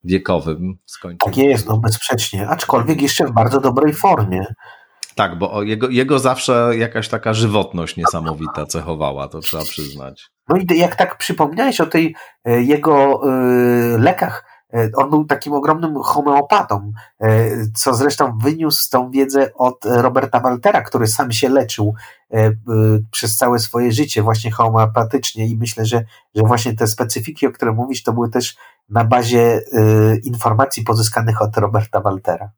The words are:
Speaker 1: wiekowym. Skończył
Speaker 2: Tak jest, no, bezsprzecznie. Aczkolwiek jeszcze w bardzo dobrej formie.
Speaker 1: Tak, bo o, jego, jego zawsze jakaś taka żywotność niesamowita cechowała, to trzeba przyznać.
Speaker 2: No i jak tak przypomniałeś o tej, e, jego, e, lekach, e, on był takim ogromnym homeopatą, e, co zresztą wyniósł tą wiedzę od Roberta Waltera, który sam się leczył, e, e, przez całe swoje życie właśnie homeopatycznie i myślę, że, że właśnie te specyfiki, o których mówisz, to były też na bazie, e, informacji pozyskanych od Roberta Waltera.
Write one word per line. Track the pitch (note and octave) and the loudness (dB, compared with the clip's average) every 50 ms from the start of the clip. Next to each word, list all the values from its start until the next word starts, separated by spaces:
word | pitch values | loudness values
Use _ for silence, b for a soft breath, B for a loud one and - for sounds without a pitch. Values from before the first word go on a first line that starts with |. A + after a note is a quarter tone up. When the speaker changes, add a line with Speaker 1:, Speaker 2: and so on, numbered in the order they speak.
| - | -2
Speaker 1:
wiekowym. | F2 F#2 F#2+ - - F#2 E2+ D2+ D#2+ D#2 D#2 F2 F#2 F#2+ _ _ | 0 -2 -2 0 0 -2 0 0 -4 -6 -4 -6 -8 -8 _ _
Skończył | - - - - F2+ E2+ F2 G2+ | -20 -20 -18 -16 -18 -4 -2 -2
Speaker 2:
Tak | G2+ F#2+ | 0 2
jest, | B2+ C3+ C#3+ C3 A2+ G2+ - | 2 4 4 4 2 0 0
no, | A2 A2 | -2 0
bezsprzecznie. | A#2 A2+ A2 - - - B2+ A#2+ - - - G2+ - - | 0 0 -2 -2 -4 -4 -2 -2 -4 -6 -4 -6 -4 -4
Aczkolwiek | D#3 E3+ - - - B2 A#2 C3 D#3+ D#3+ | -4 -4 -2 0 0 0 2 0 0 0
jeszcze | C#3+ C3+ - - E3+ | 0 -2 0 0 -2
w | C3+ | 0
bardzo | A#2+ A2+ A2+ A2+ A#2+ C#3 | 2 0 2 2 2 2
dobrej | C3+ C3 A#2+ B2 D3+ D3+ D3 | 0 2 2 2 2 2 0
formie. | - - G3 F3 C#3 G#2+ F#2+ F#2 F#2 G2 - - B B B B B B B B B B - _ | 2 2 2 2 2 0 -2 -2 -4 -4 -6 -10 B B B B B B B B B B -12 _
Speaker 1:
Tak, | - G#2 F#2 F2 E2+ | -2 -2 -2 -2 -4
bo | G2 G2 | -6 -4
o, | - G#2 | -4 -4
jego, | G#2 G#2+ A2 G#2+ B2 B2+ | -4 -4 -2 -2 -2 0
jego | B2+ A#2+ C3 C3+ D3+ C3+ | 0 0 2 2 0 2
zawsze | A#2+ B2+ B2+ B2+ - - B2+ A#2+ A#2+ A#2+ A#2 | 2 0 0 0 0 0 2 2 2 2 0
jakaś | A#2 A#2 A#2 - A2 A2+ - | 0 -2 -2 -4 -6 -6 -4
taka | - A2 - A2+ A2 | -6 -4 -2 -2 0
żywotność | A2 A#2 A2 G2+ G#2 F#2+ - - F2 E2 D#2+ - | 2 0 2 2 0 0 0 -4 -8 -8 -6 -8
niesamowita | - E2+ - - E2 D#2+ D#2+ D#2 D2 D#2+ D#2 - - D2+ | -4 -2 -2 -2 -2 -6 -6 -6 -8 -8 -8 -8 -10 -8
cechowała, | - - E2+ D2+ E2 E2 D2+ D#2 D2 C#2 C#2 C#2 C#2 | -6 -8 -8 -6 -8 -6 -4 -4 -4 -4 -6 -10 -12
to | - D#2+ | -12 -10
trzeba | D2+ - - D#2+ | -8 -8 -6 -6
przyznać. | D2+ - - - D2+ C#2 C#2 C#2+ C2 C2+ C2 - - _ _ _ _ - | -8 -8 -8 -10 -10 -10 -12 -14 -16 -18 -18 -20 -20 _ _ _ _ 0
Speaker 2:
No | D#3 | 0
i | F#3+ F#3+ F3 E3+ E3 | 0 0 0 2 2
jak | F3 E3+ - | 2 2 2
tak | - F#3 - - _ | 0 -2 -2 -2 _
przypomniałeś | - - F3 - D#3 C#3+ D#3+ G#3+ B3 C4+ - - | -6 -6 0 0 0 -2 0 0 0 0 2 0
o | E3 | -2
tej, | D#3+ - D#3+ E3 D#3 D3+ B B B B B _ | 0 2 0 0 0 -4 B B B B B _
e, | A#2+ A#2 A#2+ | 0 2 2
jego, | B2 C3+ D3 D3 C#3+ D#3 D3+ C#3 C#3 C#3 C3+ - C#3 C#3 C3 B2+ B2+ B2 B2 B2 B2 B2 A#2+ A#2+ A#2+ A#2+ A#2 | 4 2 2 2 4 2 4 4 4 4 2 2 0 0 0 2 2 2 4 4 4 4 4 2 2 2 2
e, | A2 | 4
lekach, | B2 E3+ F#3 - F3+ - A2+ - b b b b b _ - | 4 2 2 2 -2 -4 -4 -12 b b b b b _ -2
e, | A#2 A2+ A2 A2+ | -2 -2 0 2
on | C3+ C3+ D3 | 0 0 2
był | D#3 D3+ D#3 | 2 0 2
takim | D3 D3 - - D3 | 0 -4 -4 -4 -4
ogromnym | D3 C#3+ C#3 D3+ D#3+ E3 E3+ D#3+ D3+ C3+ | -4 -2 0 0 0 0 -2 -4 -4 -4
homeopatą, | - - - D3 C#3+ D3 C#3 C#3+ C#3+ - G#3+ G3+ - - G#2 G2+ G2 G#2 G#2+ G#2+ B B B _ | -2 -2 -2 0 2 2 2 2 2 4 2 2 2 0 -4 -4 -4 -8 -12 -12 B B B _
e, | A2 A2 A2 A2 A2+ A2 A2 A#2 A2 A2 A2 | 2 2 4 4 2 0 -2 -4 -6 -6 -4
co | - - C#3 B2+ | -2 0 0 2
zresztą | A#2+ C3+ C#3+ - - D3 B2+ A2+ A2 | 2 2 0 2 0 -2 -2 0 -2
wyniósł | A2+ C#3 D#3 D#3+ D#3+ D3+ C#3 - - - | -2 -2 0 0 -2 -2 -2 -2 -2 0
tą | - B2+ B2+ B2+ | 0 -2 -2 0
wiedzę | B2+ C3+ C#3 C3+ C3+ C#3 C3+ C3 - | 0 0 0 2 2 2 0 0 0
od | - B2+ B2+ B2 _ - | 0 0 0 0 _ -4
Roberta | G#2+ B2 A#2+ A#2+ B2+ B2 - - A#2+ - B2 | 0 2 2 2 2 2 0 0 2 0 0
Waltera, | B2 B2+ B2+ A#2+ - G3+ G#3 C3 | 0 0 -2 0 0 2 2 2
który | A2 - - B2 A#2 | -2 -2 -2 0 0
sam | A2 - - C#3+ B2 | 0 0 0 -2 -2
się | A2+ A2 - B2+ | 0 0 0 2
leczył, | C3+ C#3 A#2+ A2 - - G#2 G#2 G#2+ G#2+ B B B B B B | 4 2 2 0 -4 -2 -2 -2 -2 -6 B B B B B B
e, | A2 A2 | 2 2
e, | A2 A2 G#2+ A2 - A#2+ A2+ A2 A2 A2 G#2+ G#2+ G#2+ A2 | 4 4 2 0 -4 -2 2 2 4 4 4 2 0 -4
przez | - - - A#2 - | -8 -6 -4 -2 0
całe | - C3 A#2+ B2 A#2 | 0 2 2 2 0
swoje | A2+ - - A#2+ B2 B2 | -2 -2 -2 -2 0 0
życie | A2 C3 D3+ D3+ - A2+ | 0 0 -2 0 0 0
właśnie | G#2 A2+ A2 A2 - A#2 | 0 2 0 0 -2 -4
homeopatycznie | A2 - A#2+ A2+ A2 A2+ A2 A2 A2 A#2+ A#2 A2+ - C3 - - - A2+ A2 | -2 0 0 2 4 2 2 4 2 0 0 0 -2 -2 -2 -4 -4 -4 -4
i | A2+ A#2 | -4 -2
myślę, | A2 A#2 A2+ - - A2 | -4 -4 -6 -4 -4 -2
że, | A2 A#2 A#2 A2+ B B B B B _ | 0 0 -2 -2 B B B B B _
że | G#2 | 2
właśnie | A2 G#2+ A#2+ A2+ A2+ B2+ A2+ | 2 4 2 2 0 -4 -2
te | A2 A#2 | 0 0
specyfiki, | A2 - - - A2 - - A2+ - D#3 - C#3+ | -2 0 -2 -4 -4 -4 -6 -6 -8 -6 -2 -2
o | B2+ | -2
których | - - C3 A#2 A2 | -2 -2 -4 -2 -2
mówisz, | A2 A#2+ C3+ C3 - | -2 -4 -4 -6 -4
to | - A#2+ | -4 -4
były | A2+ A#2+ A#2+ A#2 | -2 -2 -2 -2
też | A2+ B2 B2 - b b b b b b b _ | -2 -4 -4 -4 b b b b b b b _
na | G#2 A#2+ A#2 | 0 0 2
bazie, | A2 B2 B2 A#2 A#2+ B2 A#2+ A#2 A#2 A#2 G#2 - - | 4 2 2 2 4 4 4 4 4 2 0 -2 -2
e, | - A2+ G#2+ G#2+ A2 G#2+ G#2+ A2 A2 | 2 4 4 6 6 6 6 4 4
informacji | A2 - C3+ A#2+ A#2 - A#2 A2 A2 C3+ - - - A2+ | 2 -2 -6 -8 -2 0 0 2 2 2 0 0 -6 -2
pozyskanych | A2+ A2+ A2+ A2 A2 - A#2 A2+ A2+ A2+ A2 | -2 0 0 0 0 -2 0 0 0 0 0
od | A2 G#2+ A2 | -2 0 0
Roberta | A#2 G2+ G2+ G#2+ G2+ G#2 - - G2 | 0 0 2 0 -2 -2 0 -4 -2
Waltera. | F#2 G2+ F#2+ F#2 _ - F2+ - G2 G2+ _ | -2 -2 -4 -2 _ -4 -4 -4 -8 -16 _